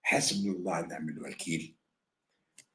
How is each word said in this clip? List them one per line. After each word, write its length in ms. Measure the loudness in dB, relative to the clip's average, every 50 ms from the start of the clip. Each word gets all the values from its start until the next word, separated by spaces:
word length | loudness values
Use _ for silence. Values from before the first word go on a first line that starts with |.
حسبنا 500 | 2 4 4 4 4 4 2 2 2 0
الله 300 | 0 0 0 0 0 0
ونعم 280 | -2 -2 -6 -6 -6 -6
الوكيل. 640 | -6 -6 -8 -10 -10 -8 -2 -2 -2 -2 -2 -6 -14 _ _ _ _ _ _ _ _ _ _ _ _ _ _ _ _ -20 -20 _ _